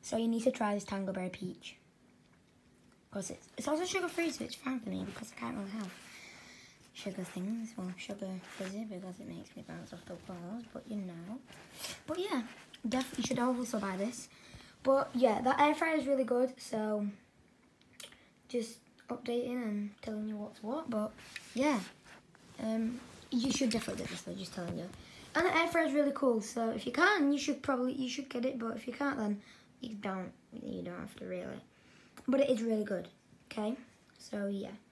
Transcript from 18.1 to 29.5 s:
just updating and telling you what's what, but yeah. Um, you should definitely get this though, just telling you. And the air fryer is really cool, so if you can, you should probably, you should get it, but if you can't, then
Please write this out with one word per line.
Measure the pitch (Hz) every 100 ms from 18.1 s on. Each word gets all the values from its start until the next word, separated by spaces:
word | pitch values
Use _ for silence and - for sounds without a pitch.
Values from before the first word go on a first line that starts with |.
| - - _ -
just | 247 226 - - - -
updating | 240 - 240 247 247
and | 226 208 208 -
telling | - 214 214
you | 214
what's | 208 -
what, | 214 285 320
but | 226 214 - - - -
yeah. | - 285 254 185 - - - - - - -
Um, | 220 226 226 247 - - -
you | 247 254
should | - 262
definitely | 220 - 196
get | -
this | 175
though, | -
just | 180 185
telling | - 175 170
you. | 180 - - - -
And | 302 359
the | 320
air | 339
fryer | 339 320
is |
really | 277 285
cool, | 277 269 226
so | 208 - 226
if | 226 254
you |
can, | 247 359 415 277
you | 285
should | 254 277
probably, | - 262 254
you | 262 254
should | 262 269
get | 247
it, | 247 262
but | 226 226
if | 233
you |
can't, | - 285 -
then | 208 202 -